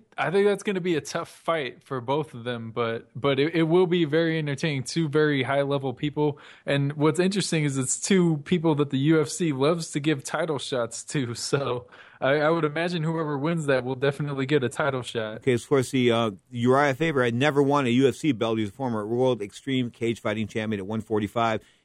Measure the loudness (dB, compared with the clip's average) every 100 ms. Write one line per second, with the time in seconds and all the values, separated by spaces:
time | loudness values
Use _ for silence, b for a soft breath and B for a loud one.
0 | _ -6 0 2 2 2 -2 -4 -2 -2
1 | -2 -6 -8 -8 -4 -2 -4 -10 -10 -8
2 | -2 -2 -4 -8 -8 -8 -6 -4 -4 -4
3 | -8 -4 0 2 2 2 4 4 4 2
4 | 2 2 2 0 -2 -2 -2 -2 -4 -2
5 | 0 2 2 2 0 0 0 -2 -4 -4
6 | -4 0 -2 -2 B B -2 0 0 2
7 | 2 4 2 0 0 0 0 -2 -2 -4
8 | 2 4 4 2 0 0 2 2 0 0
9 | 4 4 2 -2 -2 0 2 0 -4 -4
10 | -2 -2 -2 -4 -2 -4 -4 -4 -4 -6
11 | -6 -4 -4 -6 -4 -2 -2 -6 -8 B
12 | B B 0 2 2 2 0 -2 -4 -2
13 | -2 -2 -4 -2 -2 -2 0 0 0 -2
14 | 0 0 -4 -4 0 0 0 -2 -2 -4
15 | -6 -6 -6 -4 0 0 2 0 2 2
16 | 4 4 2 -4 _ -2 4 6 4 2
17 | 0 2 0 2 2 4 2 2 2 4
18 | 4 2 -2 0 0 -2 -4 -4 -6 -4
19 | -4 0 0 0 -4 -10 -4 -2 -4 -4
20 | -4 -2 -4 -4 -4 -4 -4 -4 -4 -6
21 | -2 -2 -2 0 0 -2 b b